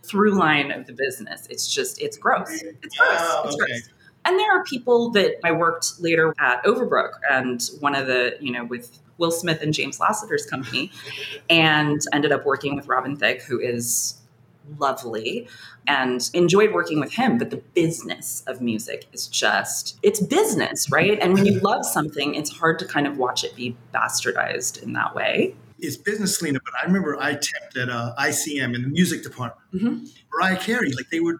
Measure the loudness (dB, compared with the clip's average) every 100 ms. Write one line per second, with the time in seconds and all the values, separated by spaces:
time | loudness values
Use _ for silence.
0 | -2 4 4 6 4 4 2 -6 -10 -6
1 | -6 -6 -12 -14 -12 -8 -4 -2 -2 -4
2 | -8 -2 0 0 -2 -10 -10 -16 -12 2
3 | 4 4 2 0 -2 -2 -2 -2 -10 _
4 | -20 _ 0 2 4 2 0 -4 4 4
5 | 4 4 4 2 0 2 2 0 -6 -2
6 | 2 4 4 4 2 4 2 2 2 2
7 | 0 -4 0 0 0 -4 -6 -4 -2 0
8 | 0 0 0 -2 -8 -6 -8 -10 -12 -20
9 | _ -2 0 0 -2 0 0 0 -2 0
10 | 0 0 -2 -4 -4 -8 -4 -6 -6 -10
11 | -14 -12 -12 -10 2 4 6 4 2 0
12 | 0 0 2 2 0 -2 -2 -6 -2 -2
13 | -2 -2 -2 -2 -4 -4 -2 -2 -2 -2
14 | -4 -8 _ _ _ _ -20 -2 0 0
15 | -6 -6 -4 -6 -8 -20 -20 -6 0 2
16 | 2 0 0 4 6 6 6 4 0 -2
17 | -2 0 2 2 0 -6 -2 2 2 0
18 | -8 -10 -8 -8 -10 -4 -2 -2 -6 -12
19 | -12 -12 -6 0 2 2 0 -6 -8 0
20 | 0 2 0 2 2 2 -2 -2 2 4
21 | 4 4 4 6 6 4 2 0 0 -2
22 | -2 -4 -4 -4 -6 0 0 0 -2 -2
23 | -2 0 -2 -2 -6 -6 -8 -8 -6 -2
24 | 0 0 -2 -2 -2 -2 -4 -6 -6 -4
25 | -2 -2 0 2 0 -4 -20 -10 -8 -6
26 | -4 -2 -2 0 -2 -2 -4 -6 0 2
27 | 0 -2 -2 -2 -4 -6 -8 -6 -4 -4
28 | -4 -2 0 0 -2 -2 -2 -2 -2 2
29 | 2 0 -6 -8 -8 -8 _ -2 -2 -2
30 | -8 -20 _ 0 2 0 0 0 0 -2
31 | -4 0 0